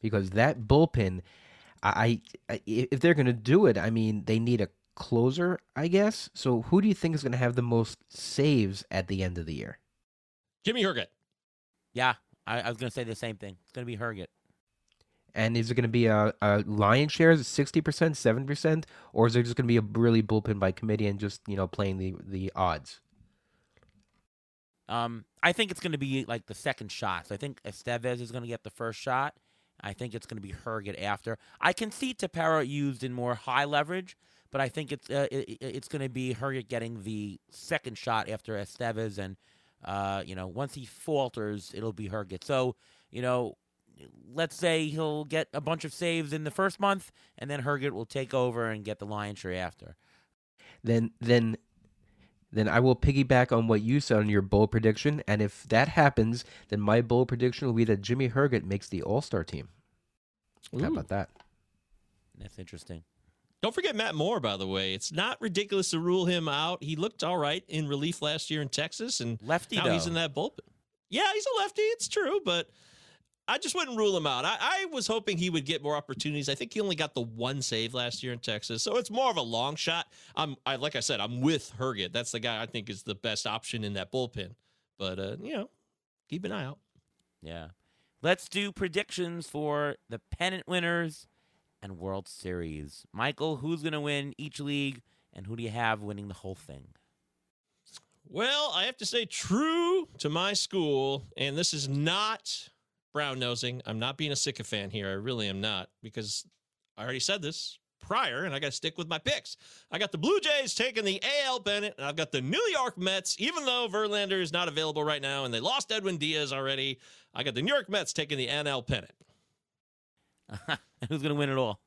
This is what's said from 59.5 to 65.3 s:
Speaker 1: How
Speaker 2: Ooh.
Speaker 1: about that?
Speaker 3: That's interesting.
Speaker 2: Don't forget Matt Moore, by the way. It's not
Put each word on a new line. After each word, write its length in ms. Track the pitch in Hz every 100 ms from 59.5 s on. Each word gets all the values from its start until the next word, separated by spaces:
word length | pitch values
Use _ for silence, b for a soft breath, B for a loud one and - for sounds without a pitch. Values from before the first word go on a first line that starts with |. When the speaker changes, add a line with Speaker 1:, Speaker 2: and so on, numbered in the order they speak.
| 71 - _ _ _ _ _ _ _ _ _ -
Speaker 1:
How 60 | 123
Speaker 2:
Ooh. 140 | 196
Speaker 1:
about 160 | 320 -
that? 220 | 101 87 _ - _ _ _ _ _ _ _ _ -
Speaker 3:
That's 200 | 104 -
interesting. 460 | 90 85 - 85 - _ _ _ _ _
Speaker 2:
Don't 120 | 220
forget 200 | 240 359
Matt 220 | 220 220 156
Moore, 240 | 165 226
by 160 | 117 98
the 100 | 95
way. 260 | 95 95
It's 200 | 95 -
not 280 | 156 214